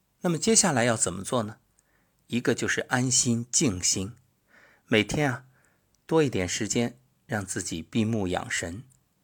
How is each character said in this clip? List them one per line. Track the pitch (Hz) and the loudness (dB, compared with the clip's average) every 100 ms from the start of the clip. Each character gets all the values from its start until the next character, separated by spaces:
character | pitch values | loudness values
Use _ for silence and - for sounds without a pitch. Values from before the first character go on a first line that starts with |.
| _ _ | _ _
那 | 180 | -2
么 | 156 | 0
接 | 226 226 | 2 4
下 | 180 | 4
来 | 131 120 | 4 2
要 | 110 | 2
怎 | - | -2
么 | 92 | -4
做 | - 127 | -2 -2
呢？ | 104 - _ _ _ _ _ _ - | -2 -8 _ _ _ _ _ _ -6
一 | 117 | -2
个 | 131 117 | 0 0
就 | 110 | 0
是 | - | -2
安 | - 127 131 | -2 0 2
心 | 127 123 117 117 | 2 2 0 0
静 | - 151 90 | 0 0 0
心， | - 104 95 - _ _ _ - - _ - | -2 -2 -4 -10 _ _ _ -20 -20 _ 0
每 | 110 | 2
天 | 104 151 143 | 2 0 0
啊， | 120 - _ _ _ _ _ - | -2 -10 _ _ _ _ _ 0
多 | 160 | 2
一 | 143 | 2
点 | 104 90 | 0 -2
时 | - 104 | -2 -2
间 | 120 120 - _ _ - | 0 -2 -4 _ _ -6
让 | 110 | -6
自 | 95 104 | -4 -8
己 | - 82 | -6 -8
闭 | 80 117 107 | -4 0 2
目 | 113 92 | 0 0
养 | 87 - | -2 -4
神， | - 90 98 - _ _ _ | -8 -8 -10 -16 _ _ _